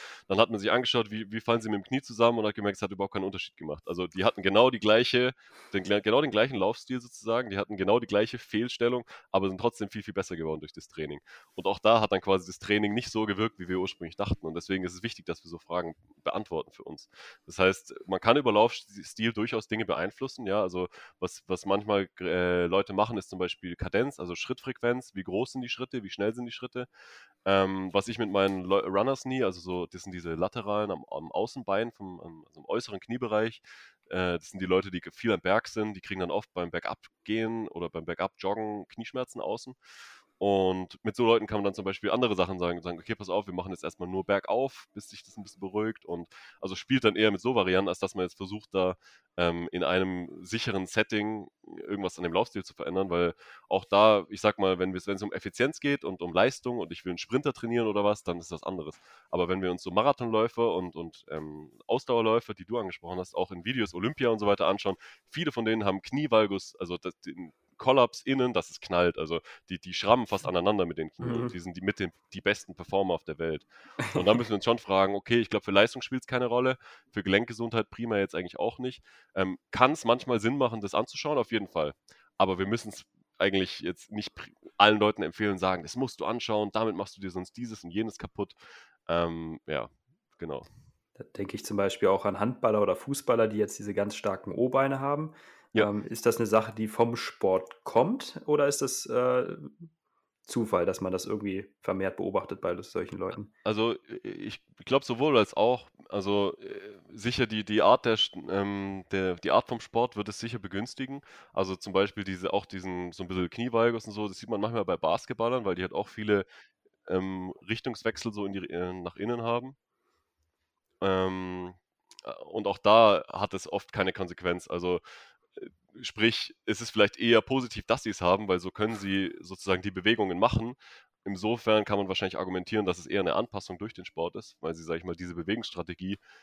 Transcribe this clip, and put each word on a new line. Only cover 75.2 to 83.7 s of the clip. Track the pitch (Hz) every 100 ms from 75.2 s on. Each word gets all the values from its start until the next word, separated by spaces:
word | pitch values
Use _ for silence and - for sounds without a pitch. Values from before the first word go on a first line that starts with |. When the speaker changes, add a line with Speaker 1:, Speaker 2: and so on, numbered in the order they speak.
| - 117
Speaker 1:
ich | 110
glaub, | 107 -
für |
Leistung | 98 110 123
spielt's | - 127 -
keine | 127 123
Rolle, | 120 131 131 - - _
für | 104
Gelenkgesundheit | 95 98 117 107 117 113 104
prima | - 117 104
jetzt | 98 85
eigentlich | 90 -
auch | 110 -
nicht. | 127 - _ - _ -
Ähm, | 92 90 _
kann's | - 131 160 117
manchmal | 123 - 117
Sinn | 113 143
machen, | 123 110
das | 101 -
anzuschauen? | 123 - 156 147
Auf | 113
jeden | 113 98
Fall. | 85 73 - _ - _ -
Aber | 95 90
wir | 95
müssen's | 113 110 - - _ _ -
eigentlich | 98 95 92